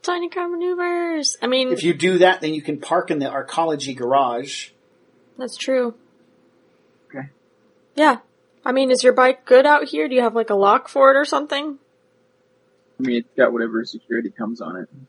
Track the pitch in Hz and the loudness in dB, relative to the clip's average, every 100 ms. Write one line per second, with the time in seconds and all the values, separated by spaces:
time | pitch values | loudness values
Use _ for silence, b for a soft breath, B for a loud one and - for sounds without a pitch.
0 | - 359 339 359 349 349 359 359 349 349 | -6 -4 -4 -6 -6 -4 -4 -4 -4 -4
1 | 339 320 285 - - 254 254 - 165 147 | -4 -4 -6 -4 -2 0 0 -2 -2 0
2 | 175 180 185 180 156 156 - 147 - 175 | 0 4 4 2 -2 -6 -6 -8 -2 -2
3 | 175 156 131 139 - - 165 147 135 123 | -2 -4 -4 -6 -6 -2 -2 -2 -6 -6
4 | 123 139 127 120 139 - - _ _ _ | 0 2 2 -2 -8 -12 -14 _ _ _
5 | _ _ _ - 247 - - 262 240 233 | _ _ _ -14 -12 -8 -2 -2 -2 -6
6 | _ _ _ _ _ _ _ _ _ _ | _ _ _ _ _ _ _ _ _ _
7 | _ - 147 _ _ _ _ _ _ - | _ -16 -16 _ _ _ _ _ _ 0
8 | 302 240 _ _ _ _ - 262 262 247 | 2 2 _ _ _ _ -4 0 2 2
9 | 254 247 254 262 - 254 285 294 285 294 | 4 4 4 2 4 6 6 4 2 -4
10 | 302 254 233 226 226 202 196 240 - 285 | -2 0 0 0 -2 2 4 2 0 4
11 | 269 269 294 277 294 277 302 277 _ _ | 6 6 2 -2 -4 -6 -6 -12 _ _
12 | _ _ _ _ _ _ _ _ _ - | _ _ _ _ _ _ _ _ _ -6
13 | 131 120 - - 120 117 113 113 127 117 | -2 -2 -2 2 2 2 -4 -4 -6 -12
14 | - 117 113 - 110 117 90 90 - 135 | -6 -6 -6 -8 -8 -8 -10 -12 -14 -18